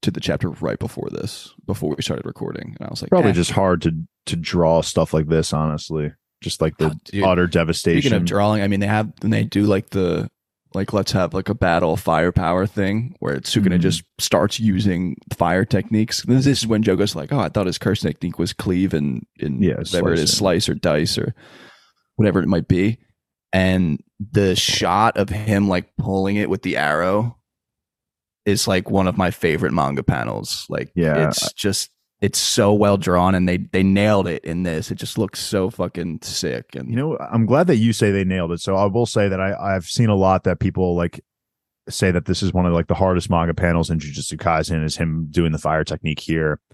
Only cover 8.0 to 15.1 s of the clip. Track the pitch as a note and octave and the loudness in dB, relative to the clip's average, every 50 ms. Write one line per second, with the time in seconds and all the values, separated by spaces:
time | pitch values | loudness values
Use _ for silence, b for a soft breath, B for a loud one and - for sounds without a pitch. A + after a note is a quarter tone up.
8 | C#3+ C#3+ A2+ - F2 F2 F2+ G2+ G2+ G#2 G#2+ G#2+ G2 G2+ G2+ G2 G2+ G2+ G#2+ G#2+ | 2 2 2 2 0 0 0 0 2 2 2 2 0 0 0 0 0 0 0 0
9 | A2 A2 - - - G#2 A2 G#2+ G#2+ A2 - G2+ G#2 G2 G2+ F#2+ A2 _ - G2 | -2 -4 -8 -6 -2 -2 0 0 0 0 0 0 2 2 2 0 0 _ -4 -2
10 | F#2 F2 E2+ E2 - - _ _ _ _ _ _ _ _ _ F#2+ F#2+ - - G#2 | 0 0 0 -2 -4 -6 _ _ _ _ _ _ _ _ _ -6 -6 -2 -2 -2
11 | F#2+ - - G2+ F#2 E2+ E2 F#2+ F#2+ - G2+ - - F2+ E2+ E2+ F2+ E2 D#2+ F2+ | -2 0 0 0 0 0 -2 -6 -4 -4 -2 0 2 2 2 2 2 2 0 -2
12 | - - E2 D#2 D#2+ F2+ F2 - F2 E2 F2 F#2 F#2+ G#2+ - - G2 F#2+ G2+ A2 | 0 0 2 2 2 2 2 2 0 2 0 0 0 -2 -2 -2 -2 -2 -2 -2
13 | A#2 B2 - _ - - C#2 C2+ - - - A2+ G#2 F#2 F2+ F2+ E2+ F#2 - E2 | -4 -6 -10 _ -6 -4 -4 -4 -4 -2 0 2 2 4 2 4 2 2 0 -2
14 | - _ _ - - - - F#2+ D#2+ G2+ - - A#2 A2 G2 F#2 G#2+ G2+ F#2 E2+ | -6 _ _ -8 -4 0 2 2 2 2 -2 0 0 2 2 2 2 0 0 0
15 | F#2 F2+ | -2 -4